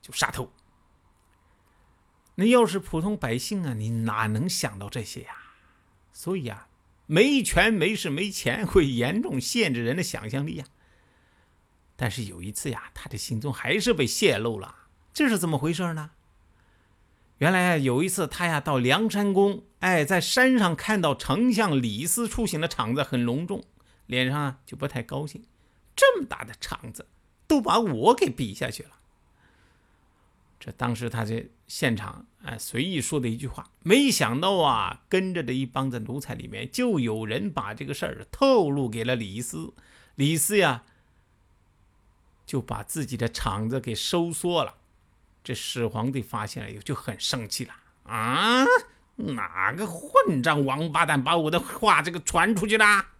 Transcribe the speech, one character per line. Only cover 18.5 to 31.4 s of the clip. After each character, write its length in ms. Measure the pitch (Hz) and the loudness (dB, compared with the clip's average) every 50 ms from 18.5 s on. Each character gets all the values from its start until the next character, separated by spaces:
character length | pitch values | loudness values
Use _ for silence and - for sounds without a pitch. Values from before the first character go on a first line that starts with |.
| 165 147 | 0 0
到 160 | 135 - 147 131 | 0 0 0 2
梁 320 | 123 123 139 175 220 220 | 4 4 4 4 2 0
山 240 | - 208 208 202 196 | 0 0 0 2 4
宫， 300 | 185 196 202 202 - - _ _ _ | 4 4 4 2 -2 -10 _ _ _
哎， 260 | - 185 185 170 151 | 0 2 2 2 2
在 160 | 143 196 180 | 4 2 0
山 360 | 160 - - 262 247 262 262 247 | 2 2 2 4 4 6 6 6
上 180 | 208 180 165 | 4 4 2
看 260 | - - - 220 208 | 0 -2 0 0 2
到 120 | 170 156 135 | 2 2 0
丞 380 | - - - 135 175 233 254 | 0 -2 -2 0 2 2 2
相 300 | 233 190 226 196 151 135 | 4 2 2 2 2 2
李 240 | 123 117 104 104 143 | 0 0 -2 -4 -4
斯 220 | 175 - - 233 220 | -2 -2 -2 -2 -4
出 200 | - - 233 196 | -2 -2 -2 -2
行 140 | - 156 | -2 -2
的 60 | 156 156 | -4 -4
场 280 | - - 123 107 120 | -2 -4 -2 -2 0
子 80 | 139 139 | -2 -2
很 220 | - - 123 120 | -2 -2 -2 -2
隆 200 | 120 120 139 170 | 0 -2 -4 -4
重， 180 | 175 202 - - _ _ _ _ _ _ _ _ | -6 -8 -10 -10 _ _ _ _ _ _ _ _
脸 240 | _ 123 127 127 127 | _ -2 -2 0 0
上 100 | 131 147 | 0 -2
啊 180 | 147 139 127 - _ | -2 -4 -6 -8 _
就 120 | - - 123 | -18 -12 -8
不 100 | 139 143 | -8 -6
太 160 | - 123 117 | -6 -6 -8
高 240 | - 147 139 147 147 | -6 -8 -8 -8 -8
兴 160 | - - - _ _ _ _ _ _ _ _ _ _ | -12 -16 -20 _ _ _ _ _ _ _ _ _ _
，“这 240 | - - 554 508 415 | 6 6 6 6 4
么 60 | 285 | -2
大 180 | - - - - | -6 -8 -10 -10
的 80 | - 110 - | -14 -12 -14
场 340 | - - - - - 123 - | -10 -10 -10 -10 -10 -14 -16
子 140 | - - _ _ _ _ _ _ _ _ _ | -16 -20 _ _ _ _ _ _ _ _ _
都 140 | 311 285 | 2 2
把 180 | 226 - 170 214 | 4 4 2 4
我 340 | 233 202 143 110 120 190 254 | 4 2 0 4 6 6 6
给 160 | - 392 - | 6 4 -2
比 240 | 120 - 135 107 92 | 0 -4 -6 -6 -4
下 160 | - - 123 | -6 -8 -8
去 140 | - - - | -8 -10 -14
了。” 80 | - - _ _ _ _ _ _ _ _ _ _ _ _ _ _ _ _ _ _ _ _ _ _ _ _ _ _ _ _ _ _ _ _ _ | -16 -20 _ _ _ _ _ _ _ _ _ _ _ _ _ _ _ _ _ _ _ _ _ _ _ _ _ _ _ _ _ _ _ _ _
这 120 | - - | -18 -18
当 240 | - _ - 120 117 | -10 _ -4 -4 -4
时 140 | 107 120 117 | -4 -4 -6
他 160 | 110 117 110 | -4 -4 -4
这 240 | 107 113 117 | -4 -4 -6